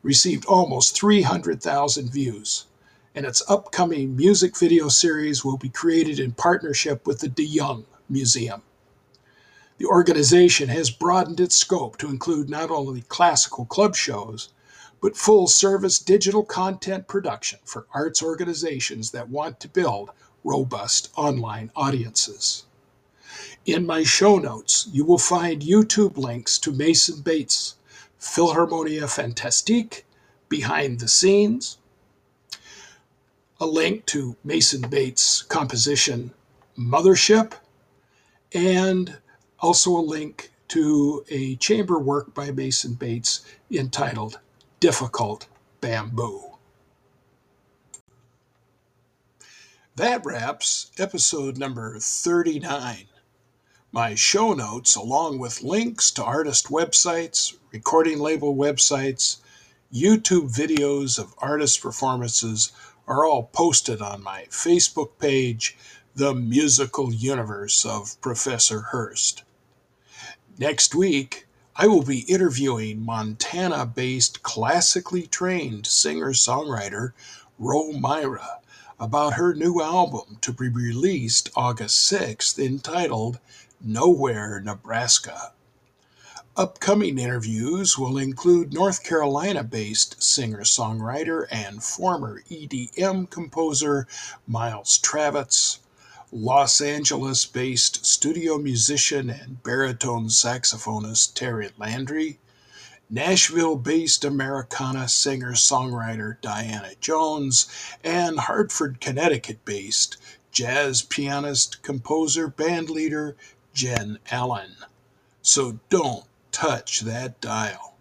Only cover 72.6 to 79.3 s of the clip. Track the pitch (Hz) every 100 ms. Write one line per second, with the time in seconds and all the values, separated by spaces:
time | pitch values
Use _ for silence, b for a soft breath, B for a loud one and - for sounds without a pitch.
72.6 | 139 117 110 107 113 113 107 110 - 170
73.6 | 185 147 120 120 127 131 - - - -
74.6 | 113 170 175 185 - 180 165 - 180 180
75.6 | 143 107 104 - - 78 - 127 - 127
76.6 | 151 127 101 - 123 - B B B -
77.6 | 120 147 156 143 127 156 139 110 - -
78.6 | _ B B - 113 147 147